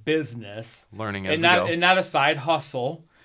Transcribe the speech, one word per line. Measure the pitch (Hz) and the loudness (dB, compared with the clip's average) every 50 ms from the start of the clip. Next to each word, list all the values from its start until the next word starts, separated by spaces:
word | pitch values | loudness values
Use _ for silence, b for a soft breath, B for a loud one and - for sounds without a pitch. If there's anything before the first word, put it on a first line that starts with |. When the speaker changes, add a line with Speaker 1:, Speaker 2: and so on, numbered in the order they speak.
| 107 | -2
Speaker 1:
business. | 147 156 156 143 110 117 120 107 101 104 110 110 - - - - _ | 0 0 0 0 -2 -8 -12 -12 -10 -10 -12 -12 -12 -16 -20 -20 _
Speaker 2:
Learning | - 101 110 104 101 98 95 | -10 -6 -6 -4 -4 -2 -2
as | 95 151 | 0 0
Speaker 1:
And | 165 | 2
Speaker 2:
we | 170 170 | 4 4
Speaker 1:
not, | 185 180 185 | 4 4 2
Speaker 2:
go. | 180 | 0
Speaker 1:
and | 165 170 | 0 2
not | 180 180 185 185 | 4 4 4 4
a | |
side | - - - 143 139 151 156 143 | 2 0 0 2 2 2 2 0
hustle. | 127 165 165 143 - - - 127 120 139 165 156 B B B B | 0 0 0 0 -2 -4 -6 -4 -4 -4 -6 -8 B B B B